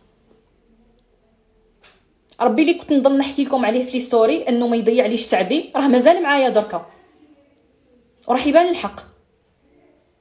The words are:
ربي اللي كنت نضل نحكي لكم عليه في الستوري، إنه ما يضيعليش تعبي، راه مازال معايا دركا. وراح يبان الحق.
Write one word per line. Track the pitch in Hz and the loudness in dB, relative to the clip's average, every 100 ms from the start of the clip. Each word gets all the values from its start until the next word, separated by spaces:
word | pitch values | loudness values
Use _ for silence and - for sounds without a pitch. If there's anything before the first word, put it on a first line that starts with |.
| _ _ _ _ _ _ _ _ _ _ _ _ _ _ _ _ _ _ _ _ _ _ _ - | _ _ _ _ _ _ _ _ _ _ _ _ _ _ _ _ _ _ _ _ _ _ _ -4
ربي | 247 226 | -2 2
اللي | 311 | 0
كنت | 349 - | -2 -2
نضل | 285 262 277 | 0 2 0
نحكي | 277 - | -2 -4
لكم | 262 262 214 | -4 -2 -2
عليه | 247 | -2
في | 254 254 | -4 -6
الستوري، | 247 233 226 320 - | -2 2 2 0 -2
إنه | 240 240 | -2 0
ما | 233 | -2
يضيعليش | 214 240 214 226 - | 0 0 0 -2 -2
تعبي، | 185 190 285 - - | -2 0 -4 -4 -2
راه | 277 | 2
مازال | 247 254 359 | 4 4 4
معايا | 302 285 262 | 2 0 0
دركا. | 214 214 170 - - _ _ _ _ _ _ _ _ _ _ _ _ - | 0 -2 -6 -12 -20 _ _ _ _ _ _ _ _ _ _ _ _ -4
وراح | 254 294 | -2 2
يبان | 294 359 | 2 2
الحق. | 339 196 - - _ _ _ _ _ _ _ _ _ _ _ | -2 -8 -12 -20 _ _ _ _ _ _ _ _ _ _ _